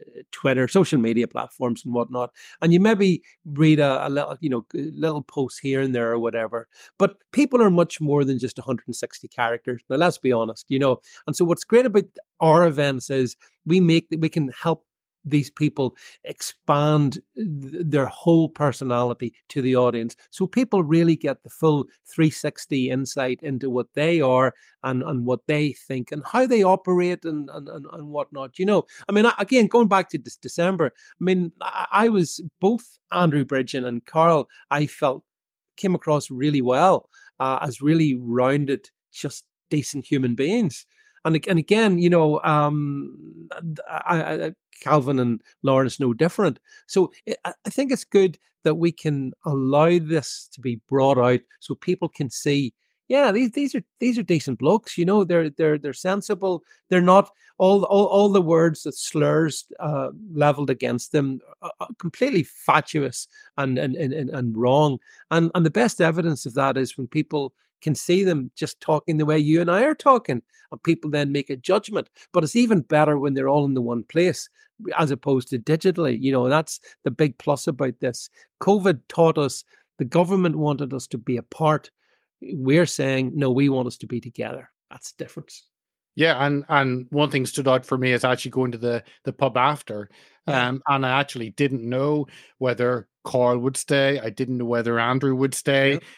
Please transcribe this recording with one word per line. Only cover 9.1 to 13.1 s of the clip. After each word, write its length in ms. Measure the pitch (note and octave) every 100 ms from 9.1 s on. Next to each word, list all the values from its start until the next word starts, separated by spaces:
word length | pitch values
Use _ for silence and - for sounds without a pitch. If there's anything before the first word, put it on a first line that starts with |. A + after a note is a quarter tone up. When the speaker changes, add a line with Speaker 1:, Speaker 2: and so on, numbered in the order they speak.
| - -
Speaker 1:
characters. 520 | - A#2 A#2 - A#2+ -
Now, 60 | C3+
let's 220 | F3 -
be 160 | C3
honest, 320 | A#2 A2 G#2+ -
you 120 | C3+
know. 200 | C3+ A#2+ _ - -
And 100 | -
so 100 | F3
what's 180 | E3
great 220 | - A#3 B3+
about 200 | G3+ - - - _
our 260 | D#3+ D#3+ F3
events 420 | C#3+ C#3+ C3
is 280 | -